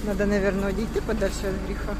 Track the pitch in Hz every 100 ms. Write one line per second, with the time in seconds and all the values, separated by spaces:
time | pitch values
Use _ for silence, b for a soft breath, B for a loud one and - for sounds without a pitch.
0 | 208 196 202 202 196 190 196 196 220 -
1 | - 214 196 - 196 190 190 202 208